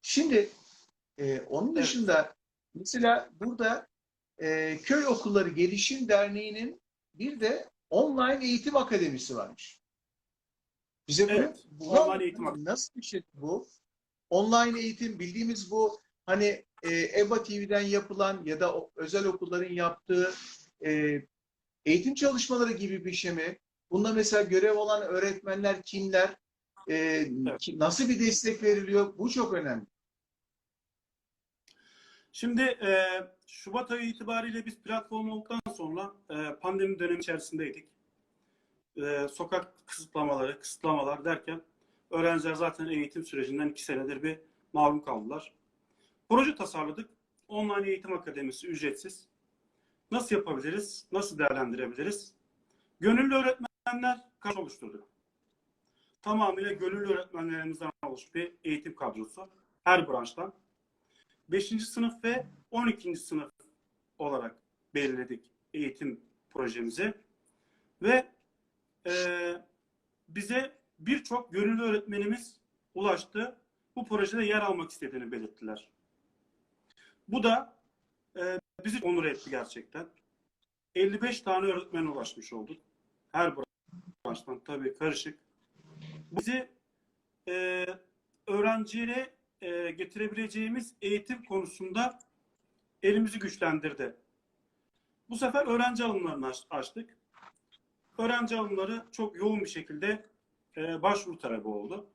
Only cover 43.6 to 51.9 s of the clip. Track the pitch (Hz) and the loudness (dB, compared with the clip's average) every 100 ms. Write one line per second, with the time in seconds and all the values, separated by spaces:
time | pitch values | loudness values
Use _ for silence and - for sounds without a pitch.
43.6 | 147 147 - 135 135 135 156 156 - _ | -4 -6 -6 -4 -4 -4 -6 -6 -12 _
44.6 | _ 156 147 147 147 117 107 151 - _ | _ 4 4 4 -2 -6 -6 -10 -12 _
45.6 | _ _ _ _ _ _ _ 240 277 294 | _ _ _ _ _ _ _ 4 4 0
46.6 | 190 160 151 156 220 _ _ _ _ 208 | -6 -4 -6 -6 -12 _ _ _ _ -4
47.6 | 208 202 196 190 190 180 165 139 135 127 | 0 0 0 -2 -2 -6 -6 -6 -6 -8
48.6 | 180 156 147 - 190 - _ _ _ _ | -8 -4 -4 -4 -12 -16 _ _ _ _
49.6 | _ _ _ _ _ 233 247 202 - 135 | _ _ _ _ _ -4 2 0 2 -4
50.6 | 143 190 208 - - 190 202 151 143 131 | -2 -4 -6 -12 -4 -4 -4 0 2 2
51.6 | 127 120 127 | -2 -2 -4